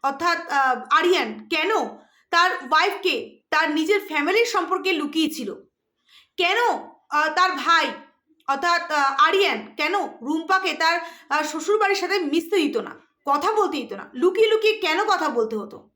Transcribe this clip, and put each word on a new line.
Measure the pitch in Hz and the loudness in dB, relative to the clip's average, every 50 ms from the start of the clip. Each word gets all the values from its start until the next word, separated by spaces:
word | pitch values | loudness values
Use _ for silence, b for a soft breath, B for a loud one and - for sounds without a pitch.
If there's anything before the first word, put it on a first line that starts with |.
অর্থাৎ, | - 277 269 277 330 349 339 330 330 - | -4 -4 -4 -2 -2 -2 -2 -2 -4 -2
আহ, | 285 277 269 262 254 226 - - | 0 2 2 2 0 -2 0 0
আরিয়ান, | 285 311 349 349 359 320 254 220 220 - - - | 2 2 4 4 4 2 2 -2 -6 -12 -8 -4
কেন | 330 311 320 370 453 370 254 214 B B B B B B B B | -2 -2 0 0 0 0 -2 -4 B B B B B B B B
তার | - 339 349 370 480 - 277 240 | 2 4 4 4 0 -2 -2 2
ওয়াইফকে | 311 311 339 403 392 403 - 370 285 226 - - - _ _ _ | 2 4 4 2 0 -2 -2 -2 -2 -2 -6 -10 -16 _ _ _
তার | - 302 320 302 | 0 0 0 2
নিজের | 302 311 311 320 415 403 - | 0 -2 2 2 2 0 0
ফ্যামিলির | - 311 302 285 330 381 453 466 | -2 -4 -2 0 2 2 2 2
সম্পর্কে | 466 - 381 339 339 370 359 294 381 | 2 0 -2 -2 0 -4 -2 0 -2
লুকিয়েছিল? | 381 302 294 294 - 320 320 311 311 320 240 190 - - - _ _ _ _ _ _ b b b b b b b _ | -2 -2 -2 -4 0 0 -2 -2 -2 -6 -10 -10 -10 -12 -16 _ _ _ _ _ _ b b b b b b b _
কেন, | - 349 349 392 466 480 453 311 - - - - _ _ _ | -2 0 0 2 2 2 0 0 -2 -6 -14 -20 _ _ _
আহ, | 285 294 311 311 311 | -2 -2 0 0 2
তার | 359 359 370 | 2 2 2
ভাই, | - 277 254 311 339 330 302 247 214 - - _ _ _ _ _ _ _ _ - | 0 -2 0 2 2 2 2 0 -6 -10 -16 _ _ _ _ _ _ _ _ -4
অর্থাৎ, | 277 269 349 349 349 339 339 339 | -4 -2 0 0 0 0 0 -2
আহ, | 311 294 277 269 269 277 294 320 | 0 0 0 0 4 4 4 4
আরিয়ান, | 359 392 403 320 247 214 214 - - | 4 4 2 2 0 -2 -8 -12 -6
কেন | - 294 311 370 403 320 | -4 -2 0 0 -2 -2
রুম্পাকে | - - - 226 269 311 320 - - 381 381 381 349 | -4 -8 -12 -6 -4 -4 -4 0 0 0 0 2 -2
তার, | 302 - 320 320 339 349 339 B B B B B | -2 0 0 0 0 0 -4 B B B B B
আহ, | - 302 | -2 -2
শ্বশুরবাড়ির | 302 302 - 320 - - 415 440 415 392 392 | -2 -2 -6 -6 0 0 2 2 2 2 0
সাথে | 392 349 349 381 403 | 0 0 -2 -2 -2
মিশতে | 349 285 277 330 330 - 415 | 0 0 0 -2 -2 0 0
দিত | 381 302 - - | 0 0 0 -2
না, | 226 196 - - - _ _ _ _ _ | -4 -6 -6 -14 -18 _ _ _ _ _
কথা | 285 277 294 285 - | -2 -2 0 0 0
বলতে | 440 427 403 - - | 2 2 0 0 0
দিত | 277 233 - | -6 -6 -8
না? | 202 196 - - - | -10 -12 -14 -14 -6
লুকিয়ে | 247 294 381 370 440 440 440 | 0 0 2 4 4 4 4
লুকিয়ে | 453 440 440 440 440 | 4 2 2 2 0
কেন | 440 370 320 311 349 427 | 2 0 0 0 0 2
কথা | - 392 349 320 285 | 2 0 0 0 -2
বলতে | 233 240 220 220 220 | 0 0 -2 -2 -4
হতো? | 214 196 - - 196 - _ _ | -8 -8 -10 -14 -20 -20 _ _